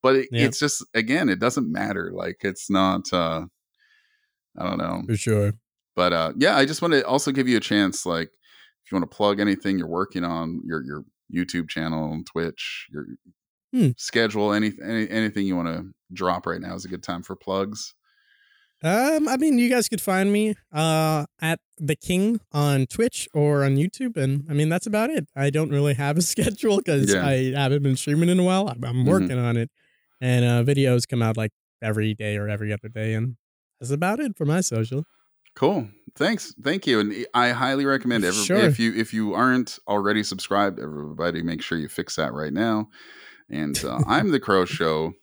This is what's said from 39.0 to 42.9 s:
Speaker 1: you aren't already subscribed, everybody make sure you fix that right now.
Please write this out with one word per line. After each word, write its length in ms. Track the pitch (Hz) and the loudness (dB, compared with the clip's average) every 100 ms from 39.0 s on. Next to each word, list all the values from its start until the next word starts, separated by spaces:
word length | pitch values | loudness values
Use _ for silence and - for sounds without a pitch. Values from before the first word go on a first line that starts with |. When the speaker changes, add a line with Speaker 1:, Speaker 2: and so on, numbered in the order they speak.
| 113 | -2
Speaker 1:
you 200 | 110 104 | -2 -2
aren't 460 | 92 123 127 113 - - | 2 4 2 0 -8 -2
already 340 | 104 101 107 | 0 2 0
subscribed, 560 | 104 95 - 101 101 92 | 0 -6 -2 0 0 -2
everybody 600 | 76 76 73 76 87 82 | -10 -10 -10 -4 -2 -2
make 180 | 85 85 | -4 -4
sure 160 | - 85 | -4 -4
you 100 | 73 | -4
fix 300 | - - - | -8 -8 -4
that 160 | 73 | -4
right 180 | 65 76 | -4 -4
now. 360 | 76 113 110 107 | -2 0 0 -4